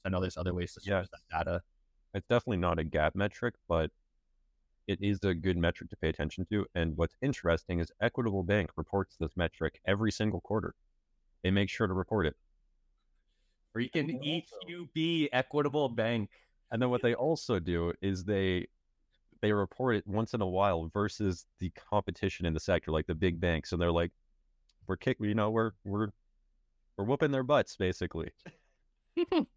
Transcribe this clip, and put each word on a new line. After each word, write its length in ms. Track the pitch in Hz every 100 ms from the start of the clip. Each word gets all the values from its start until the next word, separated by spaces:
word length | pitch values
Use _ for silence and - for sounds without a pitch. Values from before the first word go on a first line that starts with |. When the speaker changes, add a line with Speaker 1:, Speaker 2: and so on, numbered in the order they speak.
| 98
Speaker 1:
I 40 |
know 120 | 92
there's 160 | 92 -
other 180 | 90 87
ways 180 | 87
to 80 | -
source 60 | 98
Speaker 2:
Yes. 220 | 98 90
Speaker 1:
that 340 | - _ 80 80
data. 160 | 87 - _ _ _ _
Speaker 2:
It's 140 | 98 -
definitely 300 | 120 - 98
not 220 | 85 82
a 40 |
gap 300 | 80 78 78
metric, 420 | 92 101 - 120 - -
but 240 | 82 78 - _ _ _ _ _ _ _ _ -
it 140 | 95
is 180 | 101 101
a 100 | 101
good 240 | 87 92 87
metric 320 | 85 - 80
to 80 | -
pay 100 | 80
attention 380 | - 76 - 92
to. 200 | 104 -
And 220 | 90 82 78
what's 220 | 82 -
interesting 580 | 135 135 85 82 - 85
is 120 | 85 -
Equitable 420 | 117 - 117 98
Bank 280 | 90 104 87 -
reports 400 | 82 98 92 -
this 160 | 80 -
metric 460 | 85 - 80 - -
every 280 | 101 110
single 260 | - 107 92
quarter. 340 | - 107 82 - _ _ _ _ _ _
They 80 | 92
make 180 | 98 98
sure 180 | - 104
to 60 |
report 320 | 92 92 107 78
it. 100 | - _ _ _ _ _ _ _ _ _ _ _ _ _ 113
Speaker 1:
Freaking 340 | 120 165 151
Speaker 2:
And 20 |
also 100 | 165
Speaker 1:
E 220 | 147 165 - - 175
Q 240 | 175 160
B, 360 | 160 160 165 147
Equitable 560 | 127 131 147 143 143 139
Bank. 420 | 117 113 117 104 - _ _ _
Speaker 2:
And 100 | 117
then 80 | 123
what 120 | 123
they 120 | 120
also 460 | 117 139 165 - 101
do 340 | 80 85 85 -
is 220 | 98 92
they, 440 | 90 101 95 90 - _ _ _ _ _ _ _
they 100 | 104
report 460 | 104 98 - 127 104
it 100 | 98
once 260 | 104 113
in 80 | 117
a 60 | 95
while 400 | 90 101 85 82
versus 580 | 104 101 - 104 87 - _
the 100 | 90
competition 720 | - - 104 - 85 98 - 85
in 80 |
the 60 | 78
sector, 320 | - 87 -
like 140 | 78 78
the 80 |
big 260 | 80 92 85
banks. 340 | 87 80 -
And 80 | 85
they're 100 | 87
like, 200 | 85 85 - _ _ _ _ _ _ -
"We're 80 | 95
kick-, 220 | - 127
you 160 | 107 107
know, 160 | 107
we're, 200 | 113 113 -
we're, 240 | 104 101 107 - _ _ _ _ _ _ _ -
we're 100 | 101
whooping 260 | 143 151
their 120 | 135
butts," 320 | 127 147 101 -
basically. 560 | 92 92 90 82 69 - - - _ _ _ _ _ -
Speaker 1:
<laughs> 100 | 349 349 -